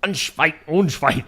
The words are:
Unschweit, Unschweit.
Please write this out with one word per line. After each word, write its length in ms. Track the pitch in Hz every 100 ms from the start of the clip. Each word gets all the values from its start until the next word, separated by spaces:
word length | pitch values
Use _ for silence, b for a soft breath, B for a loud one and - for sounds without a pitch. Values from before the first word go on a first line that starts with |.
Unschweit, 520 | 196 160 - - 160 156 -
Unschweit. 580 | 165 190 - 139 131